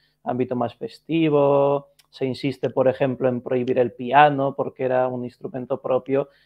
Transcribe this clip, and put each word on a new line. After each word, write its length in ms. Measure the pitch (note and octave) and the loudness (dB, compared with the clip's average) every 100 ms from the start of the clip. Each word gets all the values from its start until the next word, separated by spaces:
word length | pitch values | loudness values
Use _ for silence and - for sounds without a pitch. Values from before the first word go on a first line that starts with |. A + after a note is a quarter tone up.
| _ _ | _ _
ámbito 320 | - B2 B2+ B2 | -6 -4 -2 -2
más 200 | A#2+ - | -4 -6
festivo. 1120 | - - - E3 D#3 C#3+ C#3+ C#3 C#3 C#3+ - _ _ | -14 -14 -4 0 2 4 4 4 2 0 -6 _ _
Se 160 | - C3+ | -6 -6
insiste, 440 | A#2+ C#3+ - - | -4 -6 -4 -4
por 180 | C3 C3 | 2 2
ejemplo, 400 | B2+ C3+ B2 C3 | 2 -2 0 -2
en 140 | B2 | -2
prohibir 380 | - B2+ B2 B2+ | -4 -4 0 0
el 140 | A#2+ | 0
piano 600 | - B2 C#3 D3+ C#3 C3+ C3+ | -2 2 6 6 4 -4 -4
porque 280 | C3+ - | -8 -4
era 240 | C3 B2+ B2+ | -2 0 -2
un 160 | B2 | -4
instrumento 580 | B2 - C3+ C3+ B2 C3 | -10 -12 -12 -10 -8 -6
propio 480 | - B2+ - C3+ - _ | -2 -2 0 -2 -2 _